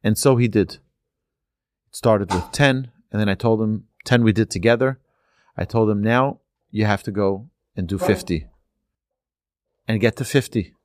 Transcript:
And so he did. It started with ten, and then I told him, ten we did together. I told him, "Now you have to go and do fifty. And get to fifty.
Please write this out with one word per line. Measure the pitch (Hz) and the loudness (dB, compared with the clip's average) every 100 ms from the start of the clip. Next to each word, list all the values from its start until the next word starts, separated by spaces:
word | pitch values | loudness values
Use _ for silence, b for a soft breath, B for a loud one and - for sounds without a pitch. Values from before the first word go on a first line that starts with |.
And | - 107 | 0 2
so | 139 | 2
he | 127 120 | 4 2
did. | 107 92 | 2 0
It | - _ _ _ _ _ _ _ _ _ _ _ | -6 _ _ _ _ _ _ _ _ _ _ _
started | - 117 107 98 | -2 2 2 0
with | 92 - | -4 -4
ten, | - 143 131 131 _ _ | 0 0 0 -6 _ _
and | 107 | -2
then | 104 | -2
I | 95 | 0
told | 117 110 | 0 0
him, | 110 107 - _ | 0 -4 -8 _
ten | - 123 | 0 2
we | 113 | 4
did | 107 110 | 2 -2
together. | 95 110 120 131 135 _ _ _ _ _ - | 0 0 2 0 -4 _ _ _ _ _ -10
I | |
told | - 117 110 | -4 0 0
him, | 104 | 0
"Now | 107 120 139 - _ _ _ | 2 2 0 -4 _ _ _
you | 104 | -2
have | 107 101 | 0 0
to | - | -2
go | 101 98 98 123 _ _ - | -2 -2 -2 -10 _ _ -10
and | 87 | -6
do | 95 | -4
fifty. | - 98 - 85 - _ _ _ _ _ _ _ _ _ _ _ _ _ - | -2 -2 -2 -6 -6 _ _ _ _ _ _ _ _ _ _ _ _ _ -4
And | 110 | 0
get | 113 - | 0 -2
to | |
fifty. | 131 143 - 117 90 _ | -2 0 0 -6 -6 _